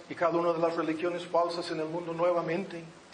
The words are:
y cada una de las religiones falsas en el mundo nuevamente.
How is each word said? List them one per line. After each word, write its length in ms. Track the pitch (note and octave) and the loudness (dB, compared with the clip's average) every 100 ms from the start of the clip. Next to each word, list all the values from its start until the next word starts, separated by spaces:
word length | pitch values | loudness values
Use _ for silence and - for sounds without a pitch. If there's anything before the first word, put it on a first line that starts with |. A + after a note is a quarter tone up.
| - | -12
y 60 | |
cada 220 | D3 E3+ E3+ | 0 2 4
una 160 | E3+ | 2
de 60 | E3 | 2
las 160 | E3 | 2
religiones 520 | E3 D#3+ D#3+ F3 F3 - | 2 0 0 -2 -2 0
falsas 440 | E3+ F3 E3+ E3+ | 2 2 0 -4
en 100 | D#3+ | -4
el 60 | D#3 | -2
mundo 260 | E3+ E3+ | -4 -4
nuevamente. 680 | E3 F3 F3 E3 F3 F#3 E3+ D#3+ - - | 0 2 2 0 -2 -4 -10 -12 -18 -20